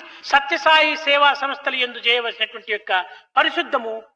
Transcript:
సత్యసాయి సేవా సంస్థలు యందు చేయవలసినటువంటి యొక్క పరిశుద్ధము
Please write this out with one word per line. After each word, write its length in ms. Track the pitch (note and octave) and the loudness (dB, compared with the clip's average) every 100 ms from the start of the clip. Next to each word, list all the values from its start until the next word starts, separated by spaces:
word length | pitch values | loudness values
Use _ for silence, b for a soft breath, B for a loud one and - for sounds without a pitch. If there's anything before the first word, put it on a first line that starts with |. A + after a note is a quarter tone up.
| B B - | B B 0
సత్యసాయి 600 | C#4 - E4+ D#4+ D#4 D4+ D4 C#4 | 0 0 -2 4 4 4 0 0
సేవా 240 | C#4+ C#4+ C4 | 2 4 2
సంస్థలు 360 | C#4 C4 C#4 C4 | -2 -4 -4 -4
యందు 200 | B3 A#3 A#3 | -4 -4 0
చేయవలసినటువంటి 640 | A#3+ A#3 - A3 G3 G#3 G#3 | 0 0 -6 -8 -8 -8 -8
యొక్క 140 | - F#3 F3+ B B C4+ | -2 -2 -2 B B 0
పరిశుద్ధము 560 | D4+ D#4 D4 C4+ A3+ A3 - | 2 0 -2 -2 -4 -10 -12